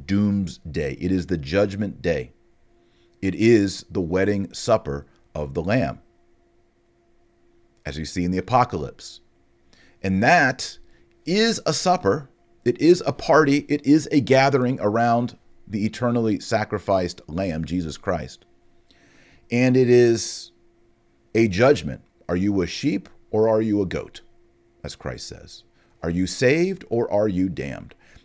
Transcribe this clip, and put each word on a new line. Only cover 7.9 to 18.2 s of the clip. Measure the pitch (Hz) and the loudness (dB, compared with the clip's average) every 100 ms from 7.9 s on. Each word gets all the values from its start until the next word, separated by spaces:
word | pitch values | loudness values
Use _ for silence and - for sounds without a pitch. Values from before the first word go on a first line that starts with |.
| 71 | -10
we | |
see | 78 90 | -8 -4
in | 87 | -2
the | 92 | -2
Apocalypse. | - 123 123 87 67 - - - _ _ _ _ _ _ _ _ | 0 0 0 -2 -8 -12 -20 -20 _ _ _ _ _ _ _ _
And | 95 95 | -2 0
that | 120 170 131 - - - - _ _ _ - | 4 4 2 -2 -10 -14 -20 _ _ _ -4
is | 196 226 208 - | 0 2 0 -2
a | |
supper. | 151 185 180 98 131 139 _ _ _ | -2 0 0 2 0 -4 _ _ _
It | 123 120 | -4 2
is | 151 175 | 4 4
a | - | 2
party. | - - 160 151 143 - | -4 2 4 4 2 0
It | 147 | -2
is | - 156 - | 4 4 4
a | 151 | 0
gathering | 123 131 139 135 123 131 | 4 4 4 2 0 -2
around | 104 110 120 117 120 - _ - - | -2 0 2 2 0 -6 _ -20 -10
the | 104 | -4
eternally | 107 - 123 120 113 101 | -4 -2 -2 0 0 -2
sacrificed | - 110 107 104 - 95 87 - - | -2 -4 -2 -6 0 0 -2 -6 -10
Lamb, | 80 98 80 | -6 -4 -4
Jesus | 76 90 80 71 | -4 -4 -4 -8
Christ. | - 80 | -6 -6